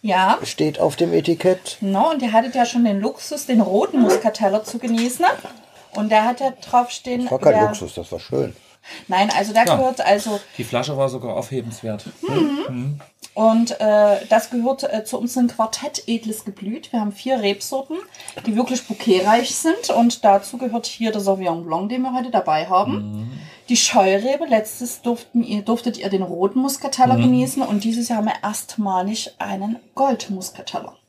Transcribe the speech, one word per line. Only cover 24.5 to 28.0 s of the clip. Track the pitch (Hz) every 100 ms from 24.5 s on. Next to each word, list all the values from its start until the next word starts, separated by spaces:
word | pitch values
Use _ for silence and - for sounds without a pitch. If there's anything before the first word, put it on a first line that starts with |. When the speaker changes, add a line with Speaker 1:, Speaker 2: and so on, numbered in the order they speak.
| 226 214 - 240 -
Speaker 1:
durften | 240 233 - 240
ihr, | - 208
durftet | 202 233 247 -
ihr | 196
den | 190
roten | 185 170 196 262
Muscateller | 269 269 277 262 254 254
Speaker 3:
Mhm. |
Speaker 1:
genießen. | 240 254 254 269
Und | - 208 220
dieses | 226